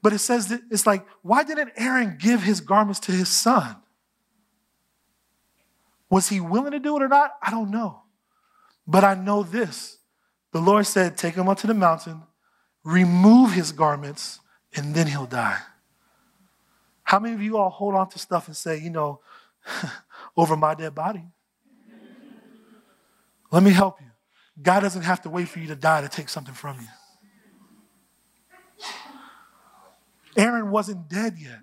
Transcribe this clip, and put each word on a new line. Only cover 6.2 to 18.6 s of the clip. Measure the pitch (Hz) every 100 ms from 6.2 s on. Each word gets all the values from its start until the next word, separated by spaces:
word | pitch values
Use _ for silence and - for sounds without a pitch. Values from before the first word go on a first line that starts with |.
| 185
he | 202
willing | 165 202 277
to | 285
do | 285 294
it |
or | 269
not? | 277 285 -
I | 247
don't | 226 208
know. | 214 214 139 _ _ _ _ _ _ _ _ -
But | 180
I | 196 190
know | 190 208
this. | 180 202 208 143 - - _ _ _ _ _
The | 165
Lord | 170 208 202
said, | 196 180 -
"Take | 170
him | 165 185
up | 196
to | 214
the |
mountain, | 220 180 165 - 160 160 _ _ _ _ _
remove | 156 175 180 175 196 240 254
his | 185 156
garments, | 151 156 143 143 147 - - _ _ _ -
and | 147
then | 151 160
he'll | 143 127
die." | 123 117 - - _ _ _ _ _ _ _ _ _ _ _ _ _ -
How | 196
many | 226
of | 226
you | 208 220
all | 190
hold | - 202 196
on | 190
to | -
stuff | - 175 -
and |
say, | 151